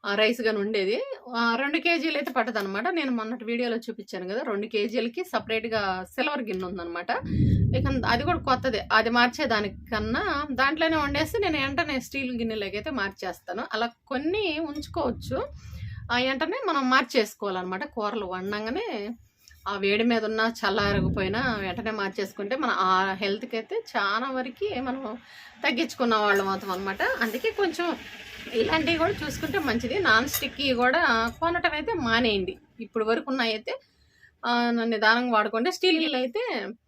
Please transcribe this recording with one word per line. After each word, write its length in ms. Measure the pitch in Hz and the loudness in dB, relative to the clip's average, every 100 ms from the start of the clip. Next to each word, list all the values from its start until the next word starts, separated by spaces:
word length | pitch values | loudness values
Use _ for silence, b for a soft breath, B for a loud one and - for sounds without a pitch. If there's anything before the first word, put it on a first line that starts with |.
| 202 | 0
ఆ, 80 | |
రైస్ 260 | 202 214 240 | 4 4 4
గాని 180 | 226 214 | 0 0
ఉండేది. 440 | 202 214 190 240 539 523 247 233 | 0 0 2 0 -2 -10 -8 0
ఆ, 200 | 233 233 | 0 2
రెండు 220 | 277 320 | 0 0
కేజీలు 380 | 349 339 320 294 | 2 2 0 -2
అయితే 160 | 294 | -2
పట్టదనమాట. 560 | 254 226 214 196 196 247 | 0 0 0 -2 -2 0
నేను 220 | 349 277 | 0 0
మొన్నటి 340 | 240 220 240 | -2 -4 -6
వీడియోలో 320 | 220 233 247 233 | -4 -2 0 -2
చూపించాను 520 | 226 220 202 190 180 | -4 -10 -8 -8 -4
కదా, 140 | 214 | -4
రెండు 240 | 277 202 220 | -2 -4 -2
కేజీలకి 580 | 220 214 226 233 233 | -2 0 0 -2 -4
సపరేట్గా 840 | 359 233 - 220 226 220 196 185 180 | -2 -4 -2 -4 0 -2 0 -2 -6
సిల్వర్ 280 | - 208 294 | -4 -2 -2
గిన్నె 240 | 220 185 185 | -4 -4 -4
ఉందనమాట. 440 | 196 170 170 175 339 - B B B B 262 | -6 -6 -8 -4 -4 -2 B B B B 2
ఇక 300 | 269 262 214 | 0 0 2
అది 160 | 233 | 2
కూడా 160 | 294 339 | 2 -2
కొత్తదే, 500 | - 254 262 220 - | 2 0 2 -2 2
అది 180 | 214 226 | 2 4
మార్చేదానికన్నా 1400 | 240 247 247 285 220 208 - - 220 214 254 403 285 294 | 4 4 2 0 2 0 -6 -6 -4 0 0 0 -2 -4
దాంట్లోనే 440 | 247 269 311 330 320 | 2 2 4 2 2
వండేసి 440 | 285 285 311 453 | 0 0 0 0
నేను 260 | 403 302 269 | 0 0 0
వెంటనే 340 | 277 320 269 | 0 -2 -2
స్టీల్ 380 | - 277 254 247 | -4 -6 -4 -2
గిన్నెలోకి 380 | 226 220 196 196 | -2 -2 -4 -4
అయితే 140 | 254 | -4
మార్చేస్తాను. 760 | 269 196 196 185 175 - 185 302 | -2 -4 -4 -8 -8 -8 -6 -4
అలా 180 | 220 233 - _ | -2 -2 -4 _
కొన్ని 520 | 262 302 415 403 302 | -4 -2 0 0 -2
ఉంచుకోవచ్చు, 920 | 320 285 - 349 285 214 - 269 554 B B B B B - | -4 -6 -6 -2 -2 -4 -4 -4 -4 B B B B B -2
ఆ, 60 | 240 | 0
వెంటనే 440 | 254 262 320 480 440 | 0 0 -2 -2 0
మనం 220 | 302 254 | 0 4
మార్చేసుకోవాలన్నమాట. 960 | 254 269 262 208 - 202 185 180 185 | 4 4 2 2 -2 -4 -4 -4 -6
కూరలు 420 | 196 - 208 214 190 | -6 -4 -2 -2 -4
వండంగానే 840 | 185 190 208 220 302 453 254 208 233 - _ b b 196 | -6 -4 -4 -4 -4 -4 -6 -6 -10 -16 _ b b -6
ఆ 80 | 196 | -2
వేడి 280 | 196 208 | 2 4
మీద 200 | 233 233 | 4 4
ఉన్న 280 | 214 220 226 226 | 2 2 0 2
చల్లారకపోయినా 1000 | 208 202 202 202 170 202 190 214 262 214 | 0 2 4 4 2 2 0 0 0 0
వెంటనే 300 | 190 180 220 | -2 -4 -4
మార్చేసుకుంటే 680 | 214 196 190 190 - 202 262 | -2 -4 -2 -4 -4 -4 0
మన 140 | 262 | 0
ఆ 400 | 196 185 185 285 | 2 4 4 4
హెల్త్కి 440 | - 202 175 233 226 | 0 -2 -2 -4 -6
అయితే 260 | 226 440 440 240 | -4 -6 -4 -2
చాలా 340 | 202 214 269 | 0 0 -2
వరకు 500 | 262 254 240 403 285 | -4 -4 -4 -4 -2
మనం 380 | 262 262 262 247 B B B B | -4 -4 -6 -10 B B B B
తగ్గించుకున్న 500 | 277 240 330 - 247 | -2 0 -2 0 2
వాళ్ళం 340 | 220 208 196 196 | 4 4 4 2
అవుతాం 220 | 190 196 | -2 -2
అనమాట. 320 | 185 196 190 | -4 -2 0
అందుకే 480 | 440 539 240 262 453 | 0 2 0 0 -2
కొంచెం 460 | 427 392 - 349 254 - - - - - | 2 0 2 -2 -2 -8 -14 -14 -14 -4
ఇలాంటివి 460 | 247 233 320 311 330 | 0 2 2 2 2
కూడా 120 | 339 | 2
చూసుకుంటే 480 | 403 294 - 320 392 | 0 -4 -4 -2 -2
మంచిది. 400 | 285 226 240 349 | 0 -2 0 0
నాన్ 300 | 330 220 277 | 6 6 4
స్టిక్కీ 440 | - 277 - 277 | -2 -4 -2 0
కూడా 600 | 240 247 294 320 226 233 233 | 4 4 4 4 4 2 0
కొనటం 300 | 330 349 349 | 0 2 0
అయితే 200 | 302 311 | 0 -2
మానేయండి. 640 | 415 247 226 240 202 185 - _ _ | -2 4 4 4 2 0 -6 _ _
ఇప్పుడు 240 | 226 226 | -6 -2
వరకు 200 | 220 233 320 | 2 0 0
ఉన్నాయైతే, 500 | 262 226 220 220 539 b b b b b _ 240 | 0 0 0 -4 -8 b b b b b _ 0
ఆ, 240 | 240 240 | 2 2
నిదానంగా 600 | 233 226 226 214 233 247 | 2 0 4 6 6 4
వాడుకోండి. 400 | 220 214 226 262 | 2 2 2 0
స్టీల్ 260 | 359 370 320 | 2 2 4
గిన్నెలు 180 | 320 269 | 2 0
అయితే 500 | 254 392 480 285 180 233 | -2 -2 -2 -2 -4 -10